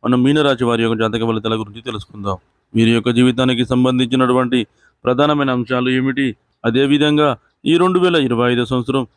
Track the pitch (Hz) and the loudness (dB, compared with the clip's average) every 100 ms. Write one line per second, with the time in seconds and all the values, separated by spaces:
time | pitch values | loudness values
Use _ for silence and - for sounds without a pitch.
0 | 117 127 127 151 143 127 123 117 113 113 | 0 2 2 2 2 0 0 0 0 0
1 | 113 110 113 113 110 110 107 104 113 110 | -2 -2 -2 -4 -4 -6 -6 -12 -12 -12
2 | - 107 101 95 _ _ _ - 113 117 | -14 -12 -8 -8 _ _ _ 0 2 2
3 | 113 120 127 120 127 120 120 127 127 127 | 0 2 2 2 -2 0 -2 0 0 0
4 | 123 131 127 127 123 123 110 _ _ _ | 0 0 2 0 0 -2 -4 _ _ _
5 | 120 123 147 151 135 127 117 127 123 127 | -4 0 2 0 0 -2 -2 -2 -2 -2
6 | 131 135 135 107 _ _ 113 113 139 147 | -2 -2 -4 -6 _ _ -2 0 2 2
7 | 151 151 151 120 _ _ - 165 185 180 | 2 2 0 -2 _ _ 0 2 2 2
8 | 180 170 131 120 120 120 117 127 120 135 | 2 2 0 0 2 0 -2 -4 -2 -4
9 | 123 | -4